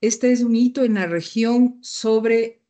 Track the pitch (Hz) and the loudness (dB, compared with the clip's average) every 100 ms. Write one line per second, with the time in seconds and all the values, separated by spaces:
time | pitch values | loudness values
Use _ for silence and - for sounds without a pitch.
0 | 220 233 247 247 240 226 247 262 247 208 | -4 0 0 2 2 2 2 0 0 0
1 | 175 170 165 226 226 240 247 - - - | -2 -4 -4 -2 0 2 2 0 -14 -6
2 | 226 220 226 226 226 - | 0 0 2 0 -2 -8